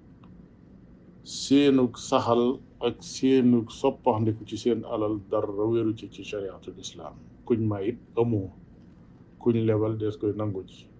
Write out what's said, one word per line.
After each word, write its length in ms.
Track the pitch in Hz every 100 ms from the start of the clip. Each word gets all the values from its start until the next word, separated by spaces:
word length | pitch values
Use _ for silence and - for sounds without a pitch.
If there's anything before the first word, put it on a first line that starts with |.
| - - - - - - - - - - - -
seenu 680 | - - - 139 143 135 123 -
saxal 640 | - 135 117 117 120 - - -
ak 200 | 120 -
seenu 640 | - - 131 131 123 120 110
soppaxndiku 720 | - 139 - 127 110 110 110
ci 140 | - 110
seen 260 | 123 113
alal 320 | - 113 107 107 95
dara 180 | 107 104 101
wéeru 300 | 110 117 110 110
ci, 140 | 101
ci 120 | -
shariatul 540 | 98 104 95 87 92 90
Islam. 360 | - - 78 - - - -
Kuñ 140 | 110 110
may 220 | 101 101
it 100 | 117 - 117
amoo, 320 | 117 107 92 - - - - - - - - -
kuñ 240 | 120 113
lebal 320 | 110 107 110 110
des 200 | 107 -
koy 140 | 107 98
nangu 260 | 107 95 90
ji, 200 | - - -